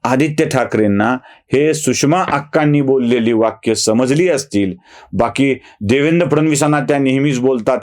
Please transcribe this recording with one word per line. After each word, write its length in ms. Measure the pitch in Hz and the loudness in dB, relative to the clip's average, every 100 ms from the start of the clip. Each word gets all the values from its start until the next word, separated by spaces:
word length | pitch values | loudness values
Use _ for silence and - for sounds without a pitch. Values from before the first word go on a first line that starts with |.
आदित्य 400 | 117 131 156 156 | 0 0 0 0
ठाकरेंना 720 | 151 131 117 110 107 101 107 127 - - _ | 0 0 0 0 0 2 0 -2 -8 -20 _
हे 220 | 127 151 | 0 0
सुषमा 480 | 151 135 123 143 180 | 0 -2 0 0 0
अक्कांनी 580 | 180 147 151 160 151 147 | 0 -4 -2 0 2 2
बोललेली 520 | 135 135 120 120 113 | 2 0 0 0 0
वाक्य 420 | 113 113 107 - | 2 0 -2 -4
समजली 540 | 107 - 110 127 147 180 | -2 0 0 2 0 0
असतील. 460 | 139 - 101 98 90 _ - - | -2 -2 -4 -2 -6 _ -20 -10
बाकी 420 | 95 117 - 139 131 - _ | -2 -2 0 -2 -2 -8 _
देवेंद्र 480 | 101 135 151 170 165 | -2 0 2 0 2
फडणवीसांना 520 | 151 156 147 151 147 | 0 0 0 0 0
त्या 180 | 135 143 | 0 0
नेहमीच 400 | 135 135 147 123 | 0 0 0 0
बोलतात 400 | 131 127 107 123 | 0 0 -2 -2